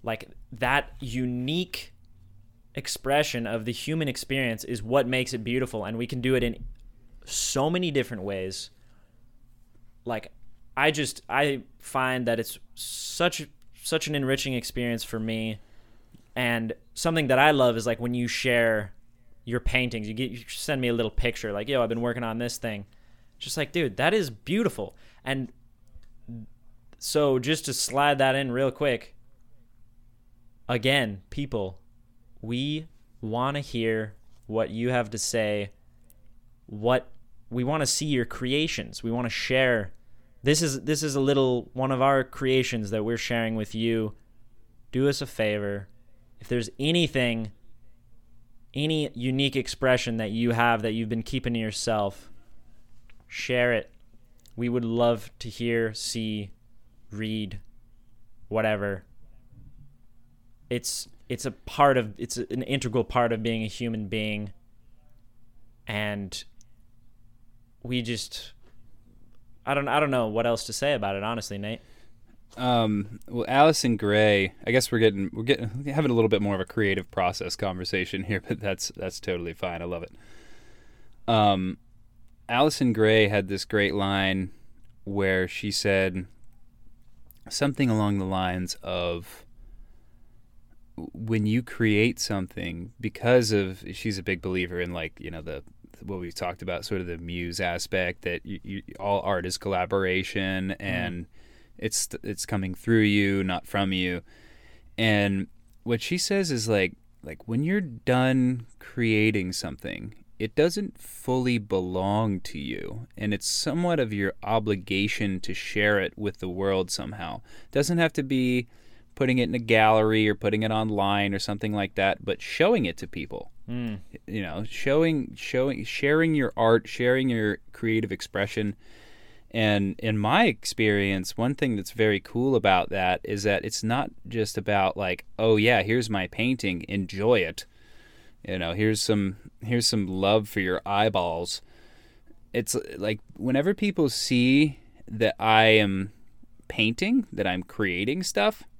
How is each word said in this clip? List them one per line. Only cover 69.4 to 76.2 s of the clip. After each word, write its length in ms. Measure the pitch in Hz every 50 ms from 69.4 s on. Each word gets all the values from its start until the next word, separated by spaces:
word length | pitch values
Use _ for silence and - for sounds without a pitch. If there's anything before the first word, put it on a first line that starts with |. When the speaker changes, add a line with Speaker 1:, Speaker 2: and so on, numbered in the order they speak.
| - - - - -
Speaker 1:
I 100 | 127 139
don't, 120 | 143 139
I 140 | 139 123 147
don't 100 | 151 143
know 160 | 135 127 117
what 200 | 107 107 113 117
else 180 | 120 117 107 -
to 80 | -
say 220 | - - 139 143 147
about 200 | 113 101 98 98
it, 80 | 98
honestly, 340 | 101 110 117 113 - - 101
Nate. 240 | 101 101 107 113 - - - - - - - - - - - - - - - -
Speaker 2:
Um, 640 | 120 127 127 123 117 113 110 104 101 101 104 113 - - -
well, 160 | 120 120 113 -
Allison 480 | 127 139 147 160 151 - - 123 117
Gray, 580 | 101 110 101 104 107 107 107 101 98 98 92 - - -
I 40 | -
guess 200 | 117 131 123 -
we're 80 | - 113
getting, 300 | 113 110 101 98 98 85
we're 100 | - 107 113
getting, 400 | 120 135 - 113 104 95 127 139
having 240 | 143 135 151 156 135
a 40 | 120
little 140 | 113